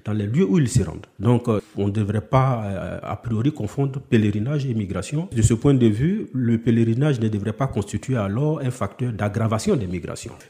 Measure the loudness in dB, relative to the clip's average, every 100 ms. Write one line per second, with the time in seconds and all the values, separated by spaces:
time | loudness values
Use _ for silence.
0 | -6 -4 0 2 4 4 2 2 0 -6
1 | -14 -2 2 2 2 -2 -2 -4 -2 0
2 | -2 -2 0 2 2 0 -4 -6 -6 -8
3 | -8 -8 -4 0 0 -2 -6 -2 -4 -4
4 | 2 4 4 0 -2 -2 -2 -2 -2 -6
5 | -4 -6 -2 2 4 4 4 6 4 4
6 | 0 -2 -4 -2 0 2 2 4 2 2
7 | 0 2 0 -2 -4 -4 -2 -2 -4 -6
8 | -2 -2 0 0 -2 0 -4 -4 -6 -4
9 | -6 -2 -2 0 0 0 0 0 -2 -6
10 | -8 -10 -14 -16